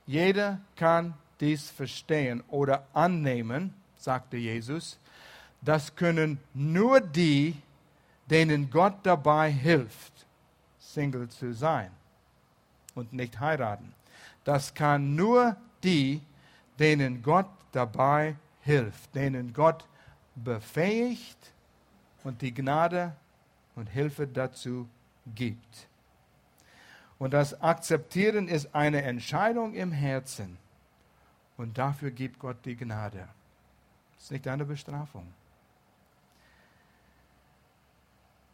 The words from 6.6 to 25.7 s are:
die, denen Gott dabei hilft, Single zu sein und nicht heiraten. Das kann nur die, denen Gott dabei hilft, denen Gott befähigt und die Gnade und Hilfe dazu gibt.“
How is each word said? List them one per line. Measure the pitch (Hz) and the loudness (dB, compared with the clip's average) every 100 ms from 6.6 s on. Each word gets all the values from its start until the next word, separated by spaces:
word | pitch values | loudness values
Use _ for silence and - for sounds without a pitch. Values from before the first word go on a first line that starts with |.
| 147 165 226 269 | 0 2 6 6
die, | 202 147 170 143 147 156 - _ _ _ _ _ - | 6 4 4 4 2 -2 -12 _ _ _ _ _ 2
denen | 160 160 151 139 | 4 4 2 2
Gott | 156 190 196 | 4 4 4
dabei | 185 170 147 151 156 | 2 2 4 4 4
hilft, | 143 139 165 113 - - - _ _ _ _ _ _ | 2 4 4 2 -8 -20 -20 _ _ _ _ _ _
Single | - - 143 127 120 | -12 -4 -4 -4 -8
zu | - 123 | -10 -10
sein | 113 151 147 92 92 _ _ _ _ _ _ _ _ - | -4 -2 -2 -4 -12 _ _ _ _ _ _ _ _ -16
und | - 117 | -14 -10
nicht | 131 123 110 | -8 -8 -4
heiraten. | 143 156 117 104 - - _ - - _ | -2 -2 -2 -6 -12 -20 _ -20 -20 _
Das | - 143 143 | -2 -2 -2
kann | - 151 143 139 147 | -2 2 2 2 2
nur | 202 247 240 208 - _ | 4 4 4 0 -10 _
die, | 180 170 135 147 - - _ _ _ - | 2 2 2 -2 -8 -20 _ _ _ 0
denen | 156 151 135 123 | 4 4 0 -2
Gott | 113 170 196 - _ | 2 2 2 -8 _
dabei | 131 120 107 135 147 156 147 - _ | -4 -2 0 2 2 0 -4 -14 _
hilft, | 143 147 110 - - | 2 2 2 -6 -10
denen | 135 139 131 123 | -4 -4 -4 -6
Gott | 117 156 160 - _ - - _ | 2 2 2 -6 _ -20 -20 _
befähigt | - 120 113 107 - 180 220 247 240 - - - _ _ _ _ _ _ _ | -12 -6 -6 -4 -2 0 0 -2 -4 -12 -20 -20 _ _ _ _ _ _ _
und | 139 120 | -12 -8
die | 131 | -6
Gnade | 123 135 151 170 180 175 151 _ _ _ _ _ - | -4 -2 2 2 0 -4 -8 _ _ _ _ _ -14
und | 107 | -8
Hilfe | 110 147 143 143 | -4 -4 -4 -6
dazu | 127 131 127 127 123 117 _ _ _ - | -4 -6 -8 -10 -10 -10 _ _ _ -18
gibt.“ | 110 123 107 _ | -8 -8 -8 _